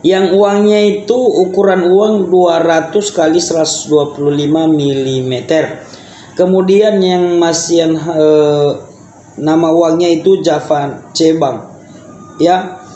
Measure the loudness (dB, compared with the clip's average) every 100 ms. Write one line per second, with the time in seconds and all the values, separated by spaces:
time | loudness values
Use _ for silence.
0 | 2 2 2 2 2 2 2 2 2 -2
1 | -2 0 0 0 0 0 0 2 2 2
2 | 2 0 0 2 2 2 2 0 0 -4
3 | -2 -2 0 0 -2 -2 -2 -4 0 0
4 | 0 -4 -2 -2 0 0 0 0 0 -2
5 | -2 -4 -4 -6 -2 -2 -2 -8 -16 -20
6 | -20 -20 -14 -2 0 2 2 2 2 2
7 | 0 0 0 0 0 -2 -2 0 0 -2
8 | -4 0 4 4 2 2 0 -4 -12 -20
9 | -20 -20 -20 -8 -2 0 2 2 2 0
10 | 0 0 2 0 0 -2 -2 -2 -2 -8
11 | -10 0 0 2 -2 -4 -12 -20 -20 -20
12 | -20 -20 -20 -2 0 0 -2 -14 -20